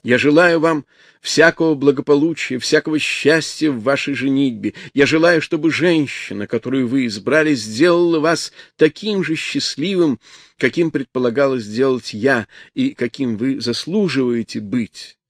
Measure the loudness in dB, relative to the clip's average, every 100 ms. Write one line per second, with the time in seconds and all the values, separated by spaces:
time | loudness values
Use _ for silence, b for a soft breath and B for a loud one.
0 | 2 2 4 4 4 4 2 0 -6 b
1 | b b -4 4 4 4 0 4 2 2
2 | 2 2 2 -2 -6 -6 0 0 0 -4
3 | -2 0 2 2 0 -2 -2 0 -2 -2
4 | -2 -4 0 0 0 -2 -6 B B 2
5 | 2 4 4 2 0 -2 -2 0 2 2
6 | -2 -8 -10 -10 -6 -6 -2 -2 0 0
7 | -2 -4 0 2 2 0 -4 2 2 4
8 | 2 2 0 -2 -6 B B _ 0 2
9 | -4 -2 -2 -4 -4 -6 -6 -4 -4 0
10 | 0 -2 B B B B -2 0 -2 -2
11 | -6 -2 -2 2 0 0 -6 -2 0 -2
12 | -6 -2 0 0 -4 B B -4 -4 -2
13 | -8 -4 -4 -2 -4 -2 -4 -6 -2 0
14 | 0 0 0 -2 -4 -8 -4 -4 -4 -10
15 | -20 _